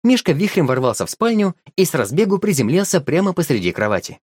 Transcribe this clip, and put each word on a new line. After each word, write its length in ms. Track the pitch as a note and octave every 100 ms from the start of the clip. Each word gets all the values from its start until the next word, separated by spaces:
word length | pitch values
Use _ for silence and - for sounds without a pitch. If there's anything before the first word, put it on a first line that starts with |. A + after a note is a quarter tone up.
Мишка 300 | A#3 B3+ -
вихрем 340 | C#3+ G3 G3+ C3+
ворвался 380 | C3 B2+ -
в 60 | -
спальню 440 | - A3+ A3 G3 - - -
и 80 |
с 100 | F#3
разбегу 440 | D3+ G2+ D3 G#3+ F#3+
приземлился 600 | G#3 C#3+ A2 E3+ G3+ F3
прямо 340 | C#3+ D#3+ G3
посреди 380 | F3+ E3 A#2+ F2
кровати. 480 | E2+ G#2+ F#2+ - - _